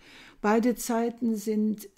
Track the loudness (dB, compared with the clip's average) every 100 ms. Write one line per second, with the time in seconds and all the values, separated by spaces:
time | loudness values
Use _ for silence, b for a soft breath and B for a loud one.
0 | B B B B 0 2 2 0 -2 0
1 | 0 -2 -2 -2 -2 0 0 -2 -8